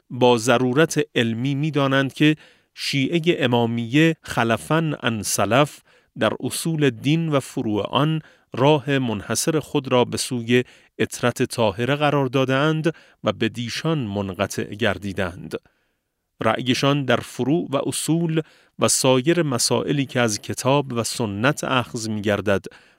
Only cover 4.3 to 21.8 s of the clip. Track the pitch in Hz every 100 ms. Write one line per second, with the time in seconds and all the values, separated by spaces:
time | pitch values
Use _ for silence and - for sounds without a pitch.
4.3 | - 117 113 - 156 160 143 123 113 95
5.3 | - 101 117 147 - _ _ _ - 110
6.3 | - 127 - 170 160 143 113 120 165 165
7.3 | 143 - - 120 104 - 123 151 156 -
8.3 | _ _ 117 135 151 143 139 127 104 -
9.3 | 113 - 156 - 147 131 127 113 107 -
10.3 | 123 113 123 123 - _ - 120 - 120
11.3 | - 123 - 110 95 120 143 147 143 135
12.3 | 131 131 135 151 156 160 - - _ 117
13.3 | 98 113 110 117 - 156 160 113 101 98
14.3 | 92 98 - 110 104 110 92 104 95 92
15.3 | 87 80 - _ _ _ _ _ _ _
16.3 | - 110 110 123 123 139 143 131 120 131
17.3 | - 123 165 - 135 - - - 165 170
18.3 | 160 151 _ _ - 113 - 135 131 131
19.3 | 170 156 120 - 120 - 151 139 131 120
20.3 | 101 - 104 127 143 135 117 110 - 113
21.3 | 98 123 151 - 131